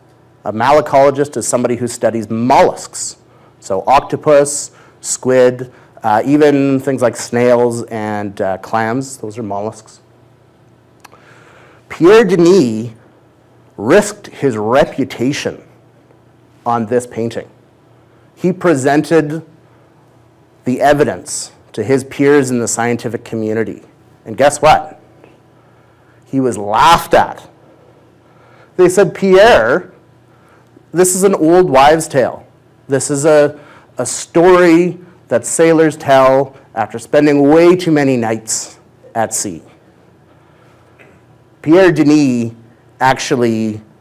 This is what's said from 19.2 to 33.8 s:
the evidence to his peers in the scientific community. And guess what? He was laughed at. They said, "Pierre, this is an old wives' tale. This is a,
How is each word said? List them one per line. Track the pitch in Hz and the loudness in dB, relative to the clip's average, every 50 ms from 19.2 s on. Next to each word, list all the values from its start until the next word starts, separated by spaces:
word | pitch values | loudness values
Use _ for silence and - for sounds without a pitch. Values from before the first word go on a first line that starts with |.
| 151 147 151 165 156 _ _ _ _ _ _ _ _ _ _ _ _ _ _ _ _ _ _ _ _ _ _ _ _ | 0 -2 -8 -12 -12 _ _ _ _ _ _ _ _ _ _ _ _ _ _ _ _ _ _ _ _ _ _ _ _
the | 127 127 - | -8 -4 0
evidence | 131 143 147 143 147 117 92 90 - - - - - - _ _ _ _ - | 0 0 2 2 0 -2 -2 -8 -12 -14 -12 -12 -14 -16 _ _ _ _ -10
to | - 104 | -8 -2
his | 107 135 131 135 | -2 -2 -2 -2
peers | 135 - - 139 139 147 147 131 123 | -8 -6 -2 2 2 4 2 2 0
in | 127 120 | -4 -4
the | 117 | -4
scientific | 107 - 117 113 120 120 117 - 120 107 113 - | -4 -4 -4 -2 -4 -4 -4 -6 -8 -10 -10 -10
community. | - - 113 110 107 107 113 110 98 80 - - _ _ _ _ _ _ _ _ | -10 -8 -8 -6 -4 -4 -4 -6 -6 -8 -16 -20 _ _ _ _ _ _ _ _
And | 117 110 | -16 -4
guess | 95 131 143 - - | 0 0 0 0 2
what? | - 156 139 - - - - - _ _ _ _ - _ _ _ _ _ _ _ _ _ _ _ _ _ _ _ _ _ _ _ _ | 2 2 2 2 0 -8 -18 -20 _ _ _ _ -20 _ _ _ _ _ _ _ _ _ _ _ _ _ _ _ _ _ _ _ _
He | _ - 135 | _ -6 -4
was | 131 123 107 | -2 -4 -4
laughed | 101 101 101 107 117 143 160 170 160 - - - | -6 -8 -4 0 2 4 4 4 2 2 0 2
at. | 120 92 - - - - - _ _ _ _ _ _ _ _ _ _ _ _ _ _ _ _ _ _ _ _ _ _ _ _ _ | 2 2 0 -6 -16 -20 -20 _ _ _ _ _ _ _ _ _ _ _ _ _ _ _ _ _ _ _ _ _ _ _ _ _
They | - 180 | 2 2
said, | 170 180 202 202 - 190 | 2 4 0 0 0 -2
"Pierre, | - 190 196 185 185 208 233 220 131 110 117 139 180 - - _ _ _ _ _ _ _ _ _ _ _ _ _ _ _ _ _ _ _ _ - | -4 0 2 4 6 6 6 4 4 2 0 -2 -2 -4 -10 _ _ _ _ _ _ _ _ _ _ _ _ _ _ _ _ _ _ _ _ -2
this | 165 185 180 - | -2 0 0 0
is | 190 190 | 0 0
an | 202 196 | 0 0
old | - 156 156 175 185 180 156 | 2 2 2 4 4 2 2
wives' | 131 131 139 147 160 165 156 | 4 4 4 4 4 2 -2
tale. | - - 139 113 95 - - - _ _ _ _ _ _ _ _ | -2 -2 -2 -2 -2 -4 -10 -20 _ _ _ _ _ _ _ _
This | - 139 135 - - | -6 -4 -4 -4 -4
is | 147 143 139 | -6 -2 2
a, | 160 151 147 147 147 147 - - - - - | 2 4 4 2 2 -2 -10 -20 -20 -20 -20